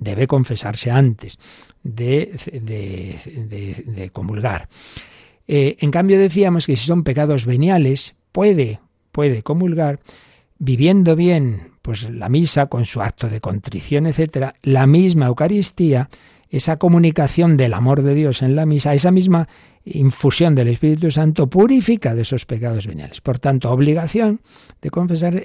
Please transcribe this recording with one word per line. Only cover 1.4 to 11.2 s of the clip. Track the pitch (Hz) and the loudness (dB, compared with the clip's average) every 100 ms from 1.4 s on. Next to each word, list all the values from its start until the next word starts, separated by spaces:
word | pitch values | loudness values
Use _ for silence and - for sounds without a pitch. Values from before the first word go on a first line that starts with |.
| - - - _ | -20 -20 -20 _
de, | - 113 120 139 165 143 - | -12 -8 -2 -2 -2 -8 -14
de, | 131 110 110 101 92 92 92 - 151 110 | -12 -10 -10 -10 -12 -12 -16 -16 -14 -12
de, | 107 101 101 113 | -12 -12 -12 -12
de | 104 92 | -12 -12
comulgar. | - 95 107 113 90 - - - - - - _ _ - | -10 -10 -6 -6 -6 -10 -20 -20 -20 -20 -20 _ _ -4
Eh, | 147 139 - | 0 0 0
en | 147 | -2
cambio, | 170 190 196 | 0 2 4
decíamos | 196 165 196 175 - | 4 2 2 2 0
que | 131 | -2
si | 123 | 0
son | 170 | 0
pecados | 147 135 151 143 117 | 0 -2 0 0 0
veniales, | 123 160 185 135 135 - - _ | 0 2 2 2 -2 -6 -14 _
puede, | - 208 180 123 104 _ _ _ | 0 2 2 0 -4 _ _ _
puede | - 147 117 | -2 0 0
comulgar, | - 156 180 165 151 143 _ - _ _ _ - | -2 -2 -2 0 -2 -4 _ -20 _ _ _ -8
viviendo | 131 123 151 196 175 | -2 2 4 4 4
bien, | 160 | 4